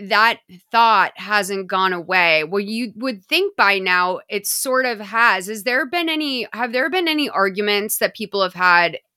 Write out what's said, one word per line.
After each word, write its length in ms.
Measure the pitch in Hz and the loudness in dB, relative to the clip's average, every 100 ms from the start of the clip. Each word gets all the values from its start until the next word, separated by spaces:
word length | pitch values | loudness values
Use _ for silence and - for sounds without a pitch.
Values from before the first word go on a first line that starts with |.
that 380 | 196 208 226 - _ 180 _ | 0 4 4 2 _ -20 _
thought 400 | 233 226 214 175 - | 2 4 4 2 -2
hasn't 500 | 190 208 190 196 185 | -2 -2 0 -4 -4
gone 260 | 190 190 | 0 0
away. 500 | 180 170 185 175 156 | -2 0 2 4 4
Well, 180 | 156 196 | 2 -4
you 320 | 202 226 240 202 | -4 -6 -8 -6
would 280 | 262 208 | -6 -6
think 320 | - 330 392 - | -2 -2 0 2
by 220 | 202 196 | 2 2
now 440 | 190 180 180 180 - | 2 2 2 -2 -4
it 200 | 202 202 | -6 -4
sort 400 | - 277 254 254 | -6 -2 0 0
of 120 | 220 | -4
has. 460 | 202 226 233 190 185 | -4 2 2 2 -2
Has 200 | 214 220 | -6 -2
there 200 | 247 302 | -2 0
been 240 | 349 330 | -4 -2
any, 380 | 311 302 262 214 | -4 -4 -4 -6
have 200 | 214 240 | -6 -4
there 180 | 247 302 | -2 -2
been 180 | 370 339 | 0 0
any 220 | 302 285 | 0 -2
arguments 680 | - 196 190 208 208 214 - | -4 -6 -4 -2 0 -2 -2
that 160 | 214 - | -4 -4
people 260 | 208 202 | -8 -2
have 140 | 185 180 | -2 0
had 420 | 180 175 170 156 _ | 4 4 4 -2 _